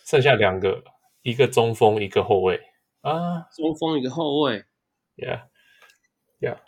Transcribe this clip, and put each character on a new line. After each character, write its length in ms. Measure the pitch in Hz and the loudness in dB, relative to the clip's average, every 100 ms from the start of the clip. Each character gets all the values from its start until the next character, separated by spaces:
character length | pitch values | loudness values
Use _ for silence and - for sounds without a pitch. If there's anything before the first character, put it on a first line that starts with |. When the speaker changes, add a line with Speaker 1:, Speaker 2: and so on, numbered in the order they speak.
Speaker 1:
剩 180 | - 143 | 0 2
下 120 | 139 | 4
两 260 | 113 101 92 | 4 2 2
个， 240 | 95 - - _ _ _ | -2 -2 -8 _ _ _
一 120 | 123 120 | -8 0
个 120 | 123 | 2
中 260 | 120 117 110 | 4 0 4
锋， 260 | 110 110 | 2 2
一 60 | 98 | -2
个 160 | 104 | -2
后 160 | 92 98 | 2 2
卫。 200 | 92 87 - _ _ _ | 2 -2 -6 _ _ _
啊。 400 | 139 165 175 170 - - | -6 -4 -4 -8 -10 -6
Speaker 2:
中 180 | 160 156 | -6 -4
锋， 240 | 160 151 | -2 -2
一 20 | |
个 80 | 127 | -4
后 300 | 143 156 143 | -6 -4 0
卫。 240 | 143 104 - _ _ _ _ - | 0 -2 -10 _ _ _ _ -14
Speaker 1:
Yeah。 280 | - - - _ _ _ _ _ _ _ _ _ | -10 -10 -12 _ _ _ _ _ _ _ _ _
Yeah。 160 | - - | -8 -8